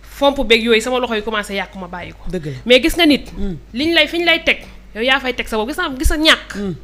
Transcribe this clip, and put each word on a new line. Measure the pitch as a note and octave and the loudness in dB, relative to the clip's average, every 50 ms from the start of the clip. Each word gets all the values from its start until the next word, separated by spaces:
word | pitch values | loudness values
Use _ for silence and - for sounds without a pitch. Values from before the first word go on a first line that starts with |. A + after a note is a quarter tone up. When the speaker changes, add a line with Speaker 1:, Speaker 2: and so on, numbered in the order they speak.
| - - - | -20 -20 -6
Speaker 1:
Fomp | - C#4 C#4+ C#4 C#4 C4+ | 2 2 2 2 2 2
beeg | G#3 A#3 A#3 | 4 4 4
yooyu, | A3 A#3 A3+ A3 | 4 4 2 2
sama | A3+ B3+ B3+ B3 | 2 0 -2 -2
loxo | B3+ A3+ A#3 | -2 -2 -2
yi | G#3+ | -4
commencé | G#3 A3+ A3 G#3 G3+ G#3 G3 | -4 -2 -4 -4 -4 -4 -4
yàqu, | G3 F#3 F3+ - F#3+ | -6 -6 -6 -10 -12
ma | F#3 F3 | -12 -10
bàyyi | F3+ F3+ E3+ D#3+ | -10 -12 -12 -14
ko. | E3+ - - - | -14 -10 -8 -6
Speaker 2:
Dëgg | E3+ F3+ D3 | -6 -4 -4
la. | D3+ C3+ B2 - | -6 -8 -8 2
Speaker 1:
Mais | A3+ B3 C4 | 4 4 4
gis | B3 A#3 - | 6 2 2
nga | E4+ E4+ | 4 6
nit, | D4+ C#4+ - - - - | 6 6 4 2 -8 -6
Speaker 2:
Mhm. | F3+ G3+ G3+ F3 C#3 - - - | -4 -4 -4 -4 -6 -10 -12 -6
Speaker 1:
liñ | A3+ D4 E4 E4+ | -4 -2 0 2
lay, | E4 D4+ | 2 0
fiñ | D4+ D#4 E4+ F4 | 0 0 -2 0
lay | E4+ E4 E4 E4 | 2 0 0 2
teg, | - A3+ - - - - - - - - | 0 -2 -2 -4 -18 -20 -20 -20 -16 -8
yow | G#3 | -4
yaa | A#3 C4 C4 C#4 | 0 0 0 0
fay | B3+ B3+ B3 | 0 -4 -4
teg | A#3+ A3+ - | -4 -6 -4
sa | A#3 | -2
bopp. | A3 G#3+ A#3 | -2 -2 -2
Gis | D4+ - | -2 -4
nga, | F4+ D#4+ C4+ B3+ | -4 -4 -4 0
gis | D#4+ E4 | 0 0
nga | E4+ | 2
ñàkk. | D4+ D#4 D#4+ C4 G#3+ - - - | 4 4 4 4 2 0 -12 -8
Speaker 2:
Mhm. | G3 G#3 G3 E3+ - | -6 -4 -4 -6 -6